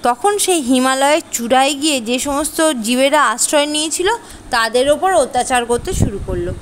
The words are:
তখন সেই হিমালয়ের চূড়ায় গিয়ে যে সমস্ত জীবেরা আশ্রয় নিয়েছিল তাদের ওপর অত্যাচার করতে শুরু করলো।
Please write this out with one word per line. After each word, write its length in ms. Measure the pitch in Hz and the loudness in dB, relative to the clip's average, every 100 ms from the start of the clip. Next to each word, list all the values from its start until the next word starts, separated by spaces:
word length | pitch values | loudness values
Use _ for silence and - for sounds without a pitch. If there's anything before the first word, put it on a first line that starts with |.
তখন 360 | 247 247 403 415 | 0 0 0 0
সেই 220 | - 349 | 0 0
হিমালয়ের 600 | 240 262 262 262 277 311 - | 2 2 2 2 2 2 -2
চূড়ায় 420 | - 233 254 269 | -8 0 2 2
গিয়ে 260 | 285 311 277 | 0 -2 -2
যে 180 | 220 247 | -2 -4
সমস্ত 540 | 285 277 254 - 311 269 | -2 -4 -4 0 0 0
জীবেরা 420 | 214 247 277 294 | -2 2 2 4
আশ্রয় 420 | 254 233 - 302 294 | 2 0 0 0 0
নিয়েছিল 420 | 302 311 - 359 466 - - - | -2 -4 -2 -2 -2 -6 -20 -4
তাদের 380 | 240 226 240 277 | -2 0 0 2
ওপর 260 | 294 370 | 2 2
অত্যাচার 520 | 359 254 247 233 254 233 | 2 2 -2 0 -2 0
করতে 260 | 240 - | -2 -2
শুরু 260 | 370 - 202 - | 0 0 -2 -6
করলো। 260 | 185 180 - | -4 -4 -8